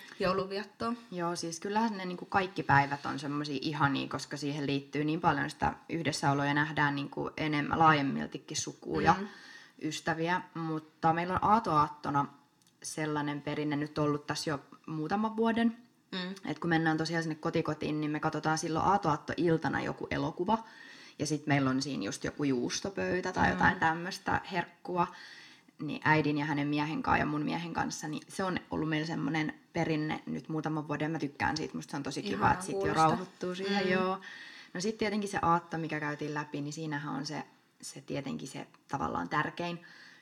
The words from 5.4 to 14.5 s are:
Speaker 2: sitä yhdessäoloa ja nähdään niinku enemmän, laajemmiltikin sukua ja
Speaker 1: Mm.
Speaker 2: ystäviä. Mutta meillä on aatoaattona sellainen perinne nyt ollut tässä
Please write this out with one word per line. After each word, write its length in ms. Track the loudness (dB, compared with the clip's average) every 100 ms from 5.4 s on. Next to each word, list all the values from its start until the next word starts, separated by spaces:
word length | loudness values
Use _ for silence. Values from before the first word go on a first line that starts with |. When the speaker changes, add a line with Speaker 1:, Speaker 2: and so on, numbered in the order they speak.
| -2
Speaker 2:
sitä 220 | -2 -2 -2 -6
yhdessäoloa 580 | -4 -2 0 2 2 2
ja 80 |
nähdään 400 | 2 2 2 2 2
niinku 340 | -4 -4 -6 -2
enemmän, 420 | 0 0 0 6
laajemmiltikin 800 | 6 6 4 -2 -4 -8 -8 -6
sukua 460 | -6 -8 -4 2
ja 140 | 4 4
Speaker 1:
Mm. 100 | 2 -12 -20 -20 -20 -8
Speaker 2:
ystäviä. 580 | -6 -4 -2 0 0 0 -2
Mutta 580 | -6 -4 -4 -8 0 2
meillä 220 | 4 2
on 100 | 2
aatoaattona 840 | 4 4 4 4 4 0 0 2 0 -4 _ _ _ _
sellainen 600 | -10 -4 -2 0 -2 -4
perinne 340 | -4 -2 0 0
nyt 220 | -2 0
ollut 280 | 2 2 -2
tässä 240 | -4 -2